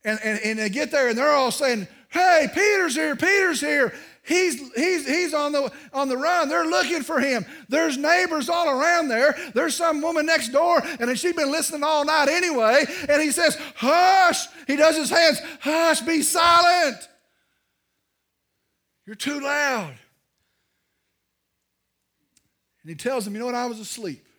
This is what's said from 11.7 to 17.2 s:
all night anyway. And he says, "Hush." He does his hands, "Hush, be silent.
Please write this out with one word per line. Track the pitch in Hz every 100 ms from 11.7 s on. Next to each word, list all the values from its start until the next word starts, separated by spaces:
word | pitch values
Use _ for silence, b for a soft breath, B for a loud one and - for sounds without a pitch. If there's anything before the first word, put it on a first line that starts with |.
| 302
all | 294 311 294
night | 311 285
anyway. | 339 359 269 220 262 302 330 285
And | 294
he | 311
says, | 294 320 - B -
"Hush." | 240 330 359 381 349 - - B 277
He | 285
does | 311 320
his | 285
hands, | - 330 277 B B
"Hush, | 285 311 330 311
be | 233 330
silent. | 285 349 339 339 349 359 302 214 - _